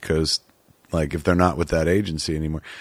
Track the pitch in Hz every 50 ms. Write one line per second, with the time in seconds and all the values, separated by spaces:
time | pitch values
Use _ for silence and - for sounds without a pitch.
0 | - - 80 80 80 - - - _ _ _ _ _ _ _ _ _ - - 82
1 | 78 69 87 80 76 92 87 90 90 90 69 78 85 - 82 80 80 82 90 104
2 | 104 90 80 78 - - 78 76 78 78 78 76 - - - -